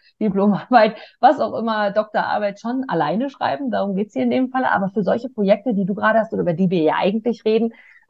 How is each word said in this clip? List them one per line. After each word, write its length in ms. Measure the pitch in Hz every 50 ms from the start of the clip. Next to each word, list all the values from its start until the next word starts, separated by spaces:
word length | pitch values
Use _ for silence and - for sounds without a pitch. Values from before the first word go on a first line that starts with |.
| _ _ _ _
Diplomarbeit, 760 | 214 214 185 196 196 208 196 156 - - 247 240 214 214 214 - - - _ _
was 180 | - 254 302 277
auch 180 | 233 214 - -
immer, 340 | 220 226 220 214 208 202
Doktorarbeit 680 | 196 214 214 214 - 208 - - - 208 208 202 196 -
schon 240 | - 233 247 262 262 262
alleine 400 | 180 170 151 147 165 208 262 285
schreiben, 420 | 269 - 254 240 269 277 285 254
darum 240 | 202 190 196 202 196
geht's 180 | 190 214 208 -
hier 100 | 262 254
in 60 | 240
dem 200 | 240 254 262 254
Falle, 200 | - 262 254 247
aber 200 | - 202 196 190
für 120 | - 220
solche 280 | 196 190 - 233 - 254
Projekte, 440 | - - 208 190 208 - - 262 214
die 120 | 196 196
du 100 | 180 208
gerade 240 | 208 208 214 220 226
hast 140 | 214 220 -
oder 80 | 190
über 100 | 175 170
die 180 | 170 156 190 185
wir 120 | 190 175
ja 140 | 156 156 151 165
eigentlich 480 | - 185 196 226 208 240 226 - -
reden, 260 | 220 214 220 226 233 226 - - - - - _ -